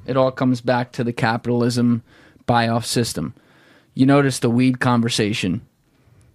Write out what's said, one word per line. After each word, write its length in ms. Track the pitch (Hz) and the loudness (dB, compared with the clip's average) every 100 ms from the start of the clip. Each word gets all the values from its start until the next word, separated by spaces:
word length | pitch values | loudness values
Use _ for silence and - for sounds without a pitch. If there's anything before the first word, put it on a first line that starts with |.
| - | -4
It 100 | 131 | 0
all 160 | 131 | 0
comes 280 | 131 127 123 | 0 0 0
back 300 | 123 123 123 | 0 -2 -2
to 120 | - | -4
the 80 | 117 | -6
capitalism 880 | 117 113 113 120 120 120 120 120 117 - _ - _ - | -2 -2 -2 -2 0 0 0 0 0 -4 _ -20 _ -2
buy-off 380 | 120 117 117 | 0 2 -2
system. 500 | 117 127 117 - 76 - _ _ _ _ _ | -2 -4 -4 -4 -8 -10 _ _ _ _ _
You 100 | - 131 | 0 2
notice 340 | 143 139 127 | 4 2 0
the 100 | 123 | 0
weed 300 | 120 127 127 | 2 2 2
conversation 800 | 127 120 117 - 107 110 92 92 - _ _ _ _ _ _ | 2 2 0 0 -2 -2 -4 -4 -8 _ _ _ _ _ _